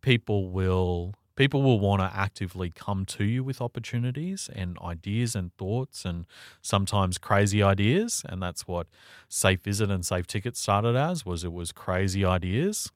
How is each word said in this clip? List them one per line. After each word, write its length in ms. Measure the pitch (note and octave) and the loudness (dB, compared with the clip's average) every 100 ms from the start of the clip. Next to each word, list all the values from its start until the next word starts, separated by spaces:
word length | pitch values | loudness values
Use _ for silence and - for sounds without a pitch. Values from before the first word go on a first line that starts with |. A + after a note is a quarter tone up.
people 480 | - A#2+ - G#2 F#2+ | 6 4 4 -2 0
will, 640 | F2+ F#2 F#2 F2+ F2 F2 G2+ _ - | 0 2 2 0 -2 -4 -10 _ 0
people 280 | C#3 C#3 | 2 4
will 160 | C#3 A2+ | 4 4
wanna 320 | G2 G2 F#2+ | 4 2 0
actively 560 | F#2+ G2 - F#2 F#2 F2+ | 0 -4 -2 -8 -4 -8
come 360 | - - G2 F#2+ | -6 -6 -4 -4
to 180 | - | -2
you 200 | G2+ B2 | -2 0
with 180 | C3 C3 | -4 -6
opportunities 880 | A#2+ - A2 B2 B2 B2+ E3+ F#3+ - | -6 -6 -6 -4 -4 -4 -6 -8 -10
and 240 | - F2+ F2 | -6 -6 -6
ideas 540 | F2 E2+ G2 G#2+ A#2+ | -8 -8 -4 0 0
and 220 | A2+ F2 _ | -2 -6 _
thoughts 480 | F#2+ A#2 C3 - F#2 | -4 -4 -4 -8 -6
and 220 | F2 F2 - - - | -6 -8 -16 -20 -16
sometimes 560 | - G#2 G2 G2+ F#2+ F2+ | 0 0 2 0 0 -2
crazy 460 | - G2+ G2+ G#2 | 2 4 4 6
ideas. 600 | G2 G2 G2+ D#3+ A3+ - - | 4 6 4 2 0 -4 -6
And 160 | F#2 | -8
that's 240 | F#2 E2+ - | -8 -8 -8
what 180 | F2 E2 _ - - _ | -6 -6 _ -20 -20 _
Safe 320 | - G2 F#2+ | 2 4 4
Visit 280 | - G2+ G#2 | 2 0 0
and 160 | G2 E2+ | 0 0
Safe 220 | F#2 F2 | -2 -2
Ticket 280 | G#2+ A#2+ - | -4 -4 -6
started 400 | - G2+ A2+ B2 | 2 2 4 0
as, 300 | D3+ F3 F2+ | 0 -4 -4
was 180 | F2 | -6
it 80 | F2 | -4
was 200 | E2+ F2 | -6 -8
crazy 520 | - - F#2 G2 F#2+ | -10 -4 0 0 2
ideas. 680 | F#2+ F2+ F2+ G2+ F3+ G#3 - | 2 2 2 0 0 -2 -8